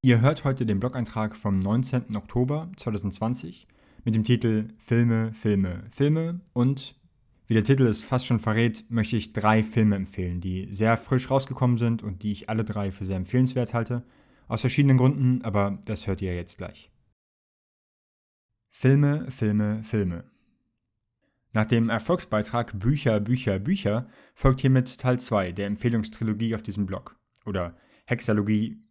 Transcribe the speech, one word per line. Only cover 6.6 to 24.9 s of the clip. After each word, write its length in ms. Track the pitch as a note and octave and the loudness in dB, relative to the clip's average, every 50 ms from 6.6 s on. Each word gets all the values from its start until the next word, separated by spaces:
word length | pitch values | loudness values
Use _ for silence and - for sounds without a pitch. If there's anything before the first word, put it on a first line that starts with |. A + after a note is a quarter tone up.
| A#2+ B2+ C#3+ C3+ - - - _ _ _ _ _ _ _ _ _ _ _ | 2 2 2 -2 -6 -16 -18 _ _ _ _ _ _ _ _ _ _ _
wie 60 | A2+ | 2
der 100 | A2 G#2+ | 2 4
Titel 200 | - C#3 C3+ C3 | 4 4 6 6
es 200 | A#2 G#2 - - | 4 4 0 -4
fast 200 | - - B2 - | -2 -4 -2 0
schon 140 | - B2+ A2 | 0 0 0
verrät, 460 | - A2+ G#2+ A2 A#2 A#2+ A2 - - _ | 2 0 2 2 2 2 0 -4 -12 _
möchte 260 | A#2 A#2 G#2+ - - | -2 -2 -2 0 -2
ich 160 | A2+ G#2+ - - | -4 -4 -4 -8
drei 320 | G#2+ G2+ G#2+ A2 A2 G#2+ | 0 2 4 4 4 2
Filme 320 | A2 - A#2+ A2 G#2+ G2+ | 2 2 2 4 4 2
empfehlen, 440 | G2 F#2+ F2+ - - F#2 F2 F2 F2 | 0 -4 -8 -8 -6 -6 -4 -4 -6
die 280 | F2 F#2 F#2 F#2 F#2+ F#2 | -6 -6 -6 -6 -8 -8
sehr 260 | G2 F#2+ A2 A2 A#2 A2+ | -4 -2 2 2 2 2
frisch 300 | - - C3+ B2+ B2+ - | 0 0 -2 -2 0 2
rausgekommen 500 | C3 C3+ C3+ - B2+ - C3+ B2 B2 A2+ | 0 0 0 -2 -4 0 2 2 2 2
sind 260 | A#2 A#2 A#2 A2 - | 2 0 0 -2 -4
und 180 | G#2 F#2 F2+ - | -8 -10 -6 -6
die 80 | G#2+ | -6
ich 180 | G2+ G2+ - - | -6 -6 -6 -4
alle 140 | A2 A2 G#2+ | -2 -2 -2
drei 300 | G2+ G2+ G#2+ G2+ G2 F#2+ | -2 -4 -4 -4 -4 -4
für 120 | - F#2+ | -6 -6
sehr 120 | F#2 F#2+ | -4 -4
empfehlenswert 580 | F#2 F#2 - - B2+ C3 B2+ B2+ C3 A#2+ - - | -4 -4 0 2 2 2 2 2 -2 -4 -2 -2
halte, 320 | A#2 A2+ - B2 B2 B2 _ _ _ _ _ _ _ _ | -4 -2 -2 -4 -6 -6 _ _ _ _ _ _ _ _
aus 140 | - A#2+ A2 | -8 -6 -2
verschiedenen 380 | - B2 - - C#3+ C#3 C3 B2+ | -2 0 2 4 6 6 6 6
Gründen, 440 | B2 C3 D3 C#3+ C3 B2+ B2+ B2 - | 6 4 4 4 2 2 2 2 -2
aber 380 | A2 G2 G#2 G2+ G2+ G2 F#2+ - | -2 0 0 0 0 -2 -6 -6
das 220 | - G#2+ - - | -8 -8 -6 -4
hört 160 | - F#2+ F#2 G2 | -6 -4 -4 -2
ihr 100 | F#2 F2+ | -4 -4
jetzt 260 | F2 E2+ - - - | -4 -8 -10 -12 -14
gleich. 340 | - - - - - _ _ _ _ _ _ _ _ _ _ _ _ _ _ _ _ _ _ _ _ _ _ _ _ _ _ _ _ _ _ _ _ _ _ _ _ _ | -14 -14 -14 -18 -20 _ _ _ _ _ _ _ _ _ _ _ _ _ _ _ _ _ _ _ _ _ _ _ _ _ _ _ _ _ _ _ _ _ _ _ _ _
Filme, 580 | _ - - B2+ C#3 C#3+ D3 C#3+ C#3+ D3+ - - C3 | _ 0 2 4 4 6 4 2 0 -2 -4 -10 -6
Filme, 500 | - A#2+ G#2+ G#2 G#2+ G#2+ G#2 G#2+ A2 A2 | -2 -2 0 2 2 0 0 -2 -4 -6
Filme. 480 | - - G#2+ G2+ F2+ F2 E2+ - - _ _ _ _ _ _ _ _ _ _ _ _ _ _ _ _ _ _ _ _ _ _ _ _ _ | -4 -2 0 0 0 -2 -6 -10 -16 _ _ _ _ _ _ _ _ _ _ _ _ _ _ _ _ _ _ _ _ _ _ _ _ _
Nach 120 | A2 G#2+ | -2 2
dem 240 | A2 B2 A#2 A2+ A2+ | 2 2 2 2 2
Erfolgsbeitrag 880 | G#2+ A2+ - - F3 F3+ - - - G#2+ G#2 - - A#2+ A#2 - - G2 | -2 -4 0 -2 -2 -2 -2 -2 -2 -2 -2 -2 -2 -4 -4 -4 -6 -2
Bücher, 400 | F#2 A#2 D3 C#3+ - B2+ A2 G#2 | 0 0 0 2 2 2 2 2
Bücher, 400 | G2+ A2 B2+ B2+ - - G2 F#2+ | 2 0 -2 0 0 -2 -2 -2
Bücher 480 | G2 A#2+ G3 G3 - G2+ G#2 A#2 C3 - - - - _ _ | 0 -2 -2 0 0 -2 -2 -2 -4 -6 -16 -20 -20 _ _
folgt 240 | _ - C3+ B2+ C3 | _ 2 2 2 4
hiermit 360 | - C3+ C3 B2+ B2 B2+ | 4 4 4 4 2 0